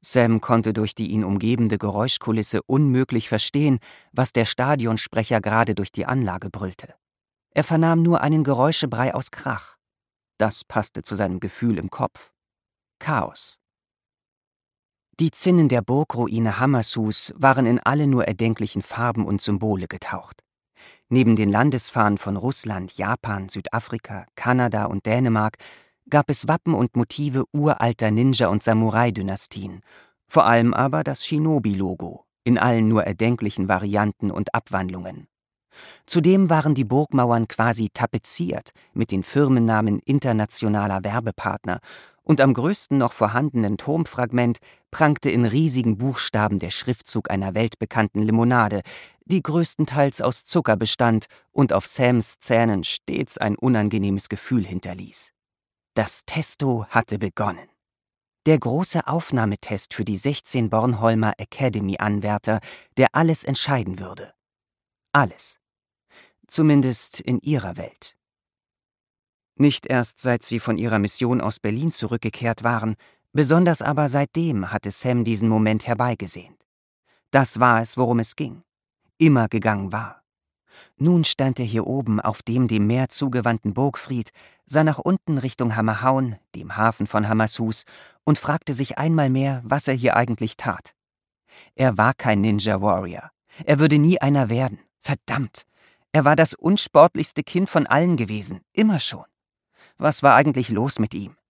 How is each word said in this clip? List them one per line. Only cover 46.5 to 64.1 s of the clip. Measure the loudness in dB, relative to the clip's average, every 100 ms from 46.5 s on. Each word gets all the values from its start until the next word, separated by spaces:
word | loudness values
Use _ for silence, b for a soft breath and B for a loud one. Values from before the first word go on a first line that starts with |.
| -2
der | -4
Schriftzug | -6 -4 -6 -4 -6 -4
einer | -4 -2
weltbekannten | -2 -2 -4 -6 -2 -2 0
Limonade, | 0 2 4 4 2 -2 -8 B B B
die | _ -4
größtenteils | 0 -2 -2 -2 -2 2 0 0
aus | -4 -4
Zucker | -2 -2 2 2
bestand | 0 2 2 2 -2 b b
und | 0 2
auf | 2 -2
Sams | 0 2 2 0 -6
Zähnen | 0 2 2 0
stets | -2 -8 -6 -6 -6 -4
ein | -4 -2
unangenehmes | 0 2 2 0 -2 -2 -4
Gefühl | -8 -4 -4
hinterließ. | -2 -8 -10 -12 -12 -12 -12 _ _ _ _ _ _
Das | -4 -4 -6
Testo | -6 -6 -6 -4 -2 -2 -2
hatte | -2 -2 -6
begonnen. | -6 -4 -6 -6 -16 _ _ _ _ _ _ _ 2
Der | 2
große | 2 -2 -2 -4 -2
Aufnahmetest | -4 -2 0 0 -2 -6 -8 -8
für | -8
die | -4 -2
sechzehn | -2 -4 -4 -2 0
Bornholmer | 2 2 2 2 2 0 -2
Academy-Anwärter, | -10 -4 -2 -2 -4 -2 -2 -2 -2 -4 -2 -2 B B B 2
der | 2
alles | 4 2 0
entscheiden | -2 -4 0 -2 -2 -8
würde. | -12